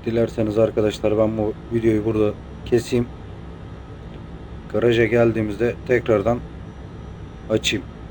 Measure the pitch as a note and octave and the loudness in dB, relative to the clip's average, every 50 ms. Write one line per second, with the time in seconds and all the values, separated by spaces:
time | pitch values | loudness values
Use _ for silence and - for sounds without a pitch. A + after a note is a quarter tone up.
0 | - A#2+ A2+ A#2 A#2 A2 - - A2+ G#2+ G#2 A2 A2+ G#2 G2+ A2+ G#2+ G#2+ G2+ - | -2 0 2 2 2 2 2 0 0 2 4 4 4 4 4 2 2 2 0 0
1 | - G#2+ G#2+ G#2+ A2 A2 A2 A2 G#2+ G#2 G#2+ - - - A#2 A#2 A2 A2+ A2 G#2+ | 0 2 4 4 4 2 2 0 -2 -2 -2 -6 -8 -4 -2 2 2 4 2 2
2 | G#2 A2 G#2+ G#2+ G#2+ G#2 G2+ - - - - - - - B2 A#2 A#2 - - A#2+ | 2 0 2 2 2 2 0 -4 -12 -14 -16 -14 -4 2 2 2 2 2 0 0
3 | A#2+ - - - - - - - - - - - - - - - - - - - | 0 0 -6 -14 -14 -14 -14 -14 -14 -14 -14 -14 -14 -14 -14 -14 -14 -14 -14 -14
4 | - - - - - - - - - - - - - - - G#2+ G#2+ A#2+ A#2 A2+ | -14 -14 -14 -14 -14 -14 -14 -14 -14 -14 -14 -14 -14 -2 -2 2 4 4 6 6
5 | A#2 G#2 A2+ A#2+ A#2 A#2 A2 A2+ A2 G#2+ G2+ G2 A2+ A#2+ G#2 - - - B2+ B2 | 4 6 6 6 6 6 4 2 0 -2 0 0 0 0 0 -2 0 2 2 2
6 | B2 - A2+ G#2 G2 A2+ A#2+ B2 - - - - - - - - - - - - | 4 4 4 4 4 2 0 0 -2 -10 -12 -14 -14 -14 -14 -14 -14 -14 -14 -14
7 | - - - - - - - - - - A2 A2 - - A#2+ G2+ - - - - | -14 -14 -12 -14 -14 -14 -14 -14 -4 0 0 0 2 0 -2 -2 -6 -8 -14 -14
8 | - - | -14 -14